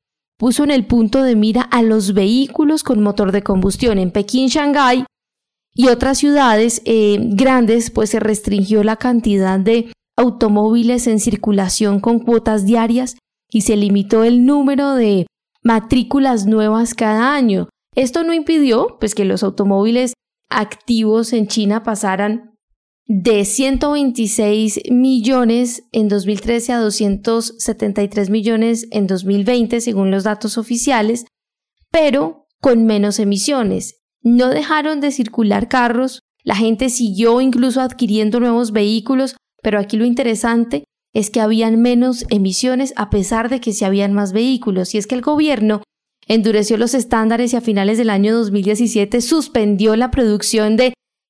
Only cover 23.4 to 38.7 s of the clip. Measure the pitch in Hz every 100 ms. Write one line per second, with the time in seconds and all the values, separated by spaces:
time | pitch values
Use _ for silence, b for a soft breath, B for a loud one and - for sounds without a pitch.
23.4 | 202 - 269 262 294 294 269 240 214 -
24.4 | 208 214 220 - - 247 262 262 220 262
25.4 | 233 233 247 - _ 233 214 208 185 202
26.4 | 220 233 233 240 214 202 208 196 208 226
27.4 | 226 - - 214 208 202 202 208 190 214
28.4 | 208 226 226 233 233 214 190 185 190 202
29.4 | 202 247 233 233 233 196 190 196 202 208
30.4 | 214 226 220 233 285 240 214 240 240 _
31.4 | _ _ _ _ _ 330 302 269 320 330
32.4 | _ - 277 233 226 208 202 202 202 196
33.4 | 226 277 208 185 - - _ _ 233 240
34.4 | 247 302 285 311 294 302 285 269 220 -
35.4 | 214 202 240 254 240 233 262 - _ _
36.4 | 175 196 226 214 262 247 226 185 233 240
37.4 | 262 240 254 254 254 - 226 214 214 240
38.4 | 240 233 233